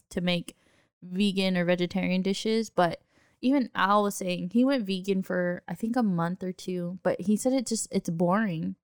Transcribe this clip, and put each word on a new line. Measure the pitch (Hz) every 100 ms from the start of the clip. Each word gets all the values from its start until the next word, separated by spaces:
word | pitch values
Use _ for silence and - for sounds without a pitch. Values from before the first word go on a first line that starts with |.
| -
to | 185
make | 175 175 - - _ _ _ _
vegan | 180 180 208 190 190 180
or | 175
vegetarian | 175 175 185 180 185
dishes, | 185 202 220 220 220
but | - 170 - _ _ _ _
even | 247 285 233
Al | 190 190 208
was | 202
saying, | - 185 175 180
he | 240
went | 262 269 196
vegan | 185 190 190
for, | 185 185 175 180 -
I |
think, | 175 226
a | 247
month | 214 170 170 185
or | 185
two, | - - 180 175 185
but | 180 -
he | 185 208
said | 254
it | 262 226
just, | 226 -
it's | 196 -
boring. | 165 175 202 214 160 180 190